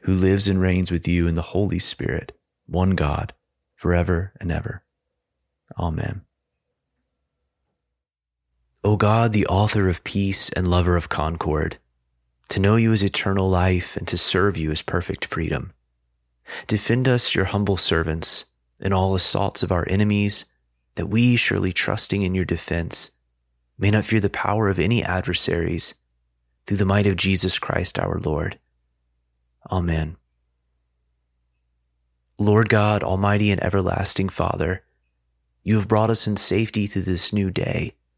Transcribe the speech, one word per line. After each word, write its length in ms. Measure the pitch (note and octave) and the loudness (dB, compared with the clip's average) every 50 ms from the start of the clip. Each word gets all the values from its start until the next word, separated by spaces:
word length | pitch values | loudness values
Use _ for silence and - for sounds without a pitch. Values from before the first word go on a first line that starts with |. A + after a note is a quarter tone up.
| - | -2
who 100 | - F#2+ | 0 2
lives 340 | F#2 F#2 F#2 G2 G2 G2 | 4 4 4 4 4 2
and 140 | G2 F#2+ F#2 | 2 2 2
reigns 280 | F#2 F#2 F2+ F#2 F2+ - | 2 2 2 0 0 0
with 160 | F2+ E2 - | -2 -2 -2
you 220 | E2+ F2 F2 E2+ | 0 0 2 2
in 80 | E2+ E2 | 0 0
the 60 | E2 | -2
Holy 380 | D#2 - - F2+ G#2 F#2+ F2 F2+ | -4 -4 -2 -2 -2 0 -2 -2
Spirit, 520 | - - - - - - C#2+ E2 - - - _ _ _ _ _ _ | -2 -2 -2 -4 -4 -4 -4 -6 -8 -10 -16 _ _ _ _ _ _
one 260 | - - F2+ F#2 F#2+ | -4 0 0 2 2
God, 420 | F#2+ - D2+ D2 C#2+ - - - - _ _ _ _ _ _ _ _ | 2 0 0 -2 -2 -4 -6 -8 -12 _ _ _ _ _ _ _ _
forever 560 | - - E2+ F2 F2 E2+ F2+ F2+ E2 F#2+ F#2+ - - | -4 -2 0 2 2 2 2 0 -2 -2 -6 -10 -10
and 120 | - E2+ | -6 -6
ever. 320 | D#2 D#2 - - - - - _ _ _ _ _ _ _ _ _ _ _ _ _ _ _ _ _ - | -4 -4 -6 -8 -10 -12 -16 _ _ _ _ _ _ _ _ _ _ _ _ _ _ _ _ _ -8
Amen. 440 | - F2 E2+ D#2 D#2 - - - F#2+ - _ _ _ _ _ _ _ _ _ _ _ _ _ _ _ _ _ _ _ _ _ _ _ _ _ _ _ _ _ _ _ _ _ _ _ _ _ _ _ _ _ _ _ _ _ _ _ _ _ _ _ - | -6 -4 -4 -4 -4 -6 -6 -8 -10 -14 _ _ _ _ _ _ _ _ _ _ _ _ _ _ _ _ _ _ _ _ _ _ _ _ _ _ _ _ _ _ _ _ _ _ _ _ _ _ _ _ _ _ _ _ _ _ _ _ _ _ _ 0
O 120 | G#2 G#2+ | 2 2
God, 380 | G2 G#2+ G#2 G#2+ A#2 A#2 A#2 G#2 | 4 4 4 4 4 4 4 4
the 120 | G#2 F#2+ | 2 2
author 420 | - F2+ F#2+ G#2 G#2 - G#2+ G2 F#2 | 2 2 2 2 2 2 2 2 2
of 140 | F2+ - - | 0 -2 -4
peace 440 | - - G2 G2 G2 F#2+ - - - | -6 -4 -2 -2 0 0 0 0 0
and 180 | - - F#2 | 0 0 0
lover 280 | F2+ F2 F2+ F2 F2+ F2+ | 2 2 4 4 4 2
of 140 | F2 D#2+ - | 0 0 -2
concord, 680 | - - D2+ D#2+ E2 E2 - D#2 D#2 D2+ E2 E2 - - _ _ _ _ _ _ _ _ _ _ _ _ _ - | -4 -4 -4 -4 -4 -4 -4 -2 -2 -2 -2 -4 -6 -10 _ _ _ _ _ _ _ _ _ _ _ _ _ -6
to 100 | - G2+ | -2 0
know 180 | F#2+ G2+ A2 | 2 4 4
you 160 | A2+ A2+ A2+ A2 | 4 4 4 2
is 100 | G2+ G2 | 2 2
eternal 460 | G2 - - - G2 G2 G2 F#2+ F#2+ | 0 -2 -2 -2 -2 0 0 2 2
life 480 | F#2+ F2+ F2+ F#2 F2+ F2+ - - - | 2 4 4 2 2 0 -2 -4 -8
and 100 | - F2+ | -8 -6
to 100 | - - | -4 -2
serve 400 | F2 - - - F2+ F#2+ G2+ F2 | -2 0 0 2 2 2 0 0
you 140 | E2 D#2 D#2 | -2 -4 -2
is 100 | D2+ D#2 | -4 -4
perfect 440 | - - - F2 E2+ - - - - | -4 -4 -4 -4 -4 -6 -8 -8 -8
freedom. 480 | - - E2+ D#2+ D#2+ E2 - - - - _ _ _ _ _ _ _ _ _ _ _ _ _ _ - - - - | -8 -6 -6 -4 -4 -4 -6 -6 -10 -16 _ _ _ _ _ _ _ _ _ _ _ _ _ _ -16 -16 -12 -4
Defend 400 | - G#2+ G#2 - - A#2 B2+ B2+ | -2 -2 0 0 0 0 2 2
us, 280 | C3 B2 A#2+ - - - | 2 2 2 2 2 2
your 100 | - F#2+ | 0 0
humble 320 | - - G2+ G#2 G2 G2 | 0 0 0 0 0 0
servants, 680 | F2+ - - E2+ E2 E2 D#2+ D#2+ E2 E2 - - - - - _ _ _ _ _ _ | 0 0 2 0 0 0 -2 -2 -2 0 0 -2 -2 -4 -8 _ _ _ _ _ _
in 140 | - G2 F#2+ | -4 -2 0
all 220 | F#2 F#2+ F#2+ F#2+ | 2 2 0 0
assaults 480 | F#2 - - - G2 G2 G2+ - - F#2+ | 0 0 0 0 0 0 -2 -2 -4 -2
of 80 | F#2 | 0
our 140 | F#2+ F2 - - | 0 0 0 0
enemies, 560 | F#2 G2 G#2+ G#2 G#2 G2+ G2+ G2+ - - - - _ _ _ _ _ _ _ _ _ | 0 2 2 2 2 2 2 0 0 -2 -4 -6 _ _ _ _ _ _ _ _ _
that 120 | - F2 | -8 -6
we, 280 | E2 G2+ A2+ A#2+ B2 A#2+ | -2 0 2 4 4 4
surely 380 | A#2 - - G2 F#2+ F#2+ F#2+ F2+ | 2 2 0 0 0 -2 -2 -2
trusting 480 | - - - G2+ A2 - - G2 G2+ | -2 -2 -2 0 0 0 0 0 -2
in 140 | G2 F2+ F#2 | 0 0 0
your 100 | F#2+ F2+ | -2 -2
defense, 680 | - F2 E2+ - - E2 E2+ E2+ - - - - - - _ _ _ _ _ _ _ _ _ _ _ _ | -2 -4 -4 -4 -4 -4 -4 -4 -2 -2 -4 -4 -4 -8 _ _ _ _ _ _ _ _ _ _ _ _
may 140 | - G2 G2+ | -2 0 2
not 140 | G#2 G#2 G2 | 2 2 2
fear 140 | - A2 A2 | 2 0 2
the 100 | G2 G2+ | 0 0
power 400 | - - - F#2+ G#2 A2 A2 G2 | -2 -2 -2 0 0 2 2 2
of 100 | F#2+ F2+ | 2 2
any 240 | D#2 G2 A#2+ A#2 - | 2 2 0 0 0
adversaries, 920 | - F2+ F#2 - - F2+ - - - E2+ E2+ E2+ E2+ E2+ E2 - - - - _ _ _ _ _ _ _ _ _ _ _ _ _ | -2 -2 -2 -2 -2 -2 0 0 0 0 -2 -2 -2 -2 -2 -2 -2 -4 -6 _ _ _ _ _ _ _ _ _ _ _ _ _
through 120 | - G#2 | -4 -2
the 80 | F#2+ G2+ | 0 2
might 200 | F#2+ G2 G#2 G2 | 2 4 4 4
of 100 | G2+ F#2+ | 2 2
Jesus 440 | E2 - G2 F#2+ F#2 F#2 F#2 - - | 2 0 0 2 2 2 0 -2 -2
Christ 400 | - - - E2+ F2 - - F#2 | -4 -2 0 0 0 0 0 -2
our 200 | F2+ F#2 F2+ F2 | -2 -2 -4 -4
Lord. 400 | F2 E2+ D2+ D2+ D#2+ - - - _ _ _ _ _ _ _ _ _ _ _ _ _ _ _ _ _ _ _ _ - - | -4 -4 -4 -4 -4 -6 -8 -12 _ _ _ _ _ _ _ _ _ _ _ _ _ _ _ _ _ _ _ _ -10 -4
Amen. 460 | G2+ F#2 F2 E2+ D#2+ D#2+ D#2 D#2 E2 - _ _ _ _ _ _ _ _ _ _ _ _ _ _ _ _ _ _ _ _ _ _ _ _ _ _ _ _ _ _ _ _ _ _ _ _ _ _ _ _ _ _ _ | -4 -2 0 0 0 -2 -2 -4 -8 -14 _ _ _ _ _ _ _ _ _ _ _ _ _ _ _ _ _ _ _ _ _ _ _ _ _ _ _ _ _ _ _ _ _ _ _ _ _ _ _ _ _ _ _
Lord 320 | - G#2 G#2+ G#2 A2 A2+ A2 | -2 2 4 4 4 4 4
God, 340 | A2+ G#2+ G#2 G#2 G#2+ G2+ - | 4 4 4 2 2 0 0
almighty 480 | - F#2+ F#2+ G2+ G2+ G#2 G2+ G#2 G#2 | -2 0 0 2 2 2 2 2 2
and 120 | G2 - - | 0 0 0
everlasting 680 | F2+ F#2+ G2 F2+ F#2 F2 F2+ F#2+ - - - F#2+ F#2+ | 0 0 0 0 0 -2 -2 -2 -2 0 -2 -2 -2
Father, 540 | - - E2+ F2+ - - D#2+ E2 F#2+ - - _ _ _ _ _ _ _ _ _ _ _ _ _ _ _ - | -2 -2 -2 -2 -2 -2 -2 -4 -4 -6 -10 _ _ _ _ _ _ _ _ _ _ _ _ _ _ _ -2
you 120 | F#2+ G#2+ | 0 0
have 120 | G#2+ F#2+ | 0 2
brought 220 | - A2+ G#2+ A2 A2 | 2 2 2 4 2
us 180 | A2+ - - | 2 0 0
in 100 | G#2+ G#2 | 0 0
safety 500 | G2 - - F#2+ G#2 A2+ A2 - G#2+ G2+ | 0 0 0 0 0 0 -2 -2 -4 -4
to 140 | G2+ - G2 | -2 -4 -4
this 320 | F2+ F#2 F2+ F2 - - G#2 | -2 -2 0 0 0 0 0
new 180 | G#2 G2 F#2 | 0 0 0
day. 420 | F2 - F2 E2 E2 D#2+ D#2 - - _ _ _ _ | -2 -2 -2 -2 -2 -4 -4 -6 -10 _ _ _ _